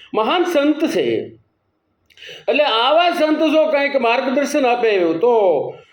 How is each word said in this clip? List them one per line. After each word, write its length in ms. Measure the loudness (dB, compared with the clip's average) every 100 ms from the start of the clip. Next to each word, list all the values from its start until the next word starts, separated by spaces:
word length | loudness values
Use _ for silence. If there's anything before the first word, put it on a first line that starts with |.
| -8
મહાન 300 | -4 -2 -2
સંત 420 | 0 0 0 0 -2
છે. 240 | -2 -2 -4 -6 -16 _ _ _ _ _ _ _ _ -20 -8 -2
એટલે 160 | 0
આવા 460 | 0 0 2 2 2
સંત 280 | 0 0 0
જો 260 | 2 2
કંઈક 320 | 2 0 0 0
માર્ગદર્શન 680 | 0 0 0 -2 -2 0 0
આપે 320 | 0 0 2
તો 360 | 0 0 2 2 2 0 -4 -12 -20